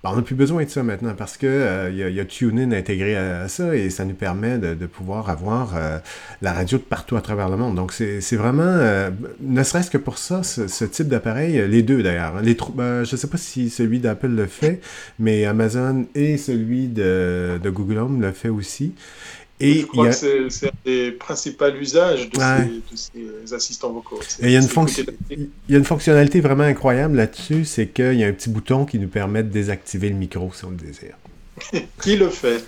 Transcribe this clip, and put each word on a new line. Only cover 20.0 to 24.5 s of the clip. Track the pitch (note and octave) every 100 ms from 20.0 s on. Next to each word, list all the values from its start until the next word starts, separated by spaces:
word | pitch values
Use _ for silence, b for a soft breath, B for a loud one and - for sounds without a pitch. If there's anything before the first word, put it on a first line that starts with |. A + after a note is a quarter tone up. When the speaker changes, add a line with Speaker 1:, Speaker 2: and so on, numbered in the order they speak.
Speaker 1:
il | A#2
y |
a |
Speaker 2:
que | B2+
c'est, | C#3+ C#3 C3
c'est | - C3+
un | - C3
des | B2+ B2
principaux | A#2+ - D3 C#3+ C3+ C#3+ C3+
usages | C#3 D#3 F3+ C#3+ A#2
de | C3+
Speaker 1:
Ouais. | C3 C3 A#2 A#2 -
Speaker 2:
ces, | A2+ - A#2
de | A2 G#2+ A2
ces | A#2
assistants | - B2 B2
vocaux. | A#2 - G#2+ -
C'est, | -
Speaker 1:
Et |
il | B2